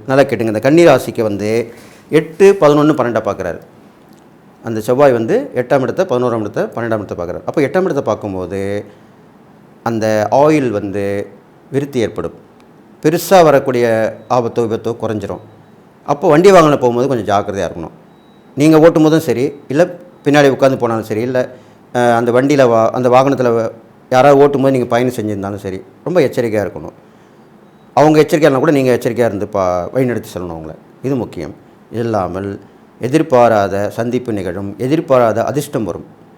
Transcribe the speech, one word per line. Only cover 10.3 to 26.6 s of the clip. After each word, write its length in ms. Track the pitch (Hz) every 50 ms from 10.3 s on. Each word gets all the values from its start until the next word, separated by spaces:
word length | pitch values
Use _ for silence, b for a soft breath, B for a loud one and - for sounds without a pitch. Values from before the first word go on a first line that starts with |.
| - 135
ஆயுள் 320 | 147 151 156 151 135 120 104 101
வந்து 240 | 101 101 95 101 101 101 101 101 101 - - - _ _ _ _ _ _ -
விருத்தி 240 | 139 147 143 135 123 107
ஏற்படும். 300 | 90 113 92 82 82 - - - _ _ _ _ _ _ _ _ _ _ _ -
பெருசா 340 | 151 165 170 - - 202 180 165
வரக்கூடிய 380 | 151 139 170 135 135 123 120 120 117 113 110 110 101 - - - - 127
ஆபத்தோ 260 | 127 117 113 113 120 117
விபத்தோ 260 | 107 113 - - 113 117 - 113
குறைஞ்சிரும். 400 | 110 110 104 92 95 90 - - - - _ _ _ _ _ _ _ _ _ _ -
அப்போ 140 | 147 - 190 180 147
வண்டி 160 | 156 180 202 190
வாகனம் 280 | 175 160 151 143 120 123
போகும்போது 260 | 123 120 120 127 143
கொஞ்சம் 160 | 139 117 95 95
ஜாக்கிரதையா 360 | 101 101 98 104 95 98 87
இருக்கணும். 280 | 82 - 87 80 82 - - _ _ _ _ _ _ _ _ _ - _ 131
நீங்க 160 | 147 156 156 156 156
ஓட்டும் 220 | 170 160 165 156
போதும் 200 | 156 156 160 156
சரி, 180 | 127 113 113 131 151 - - - _ 131
இல்ல 100 | 151 180 180 - - - - _ _ -
பின்னாடி 220 | 147 143 147 143 135 127
உட்கார்ந்து 240 | 120 135 135 135 104 120
போனாலும் 240 | 113 113 110 104 107
சரி, 120 | 107 107 120
இல்ல, 120 | 127 127 127 127 - B B B B B B B _ -
அ, 20 | 123 123 120 120 117
அந்த 100 | 120 120 117
வண்டியில 260 | 127 135 139 147 135 131 120
வா-, 160 | 117 113 113 110 -
அந்த 100 | 127 123 123 120
வாகனத்துல 340 | 127 135 143 135 127 127 120 117
வ-, 120 | 113 110 113 - - - - _ _ _ _ 127
யாராவது 240 | 127 131 143 143 139 143
ஓட்டும் 200 | 139 139 127 135
போது 100 | 139 135
நீங்க 120 | 127 117 - 117
பயணம் 220 | 120 127 127 123
செஞ்சிருந்தாலும் 440 | - 107 107 104 98 98 98 104 101 -
சரி, 140 | 95 92 95 - - _ _ _
ரொம்ப 140 | 143 180 180 139
எச்சரிக்கையா 360 | 117 - 131 117 113 104 104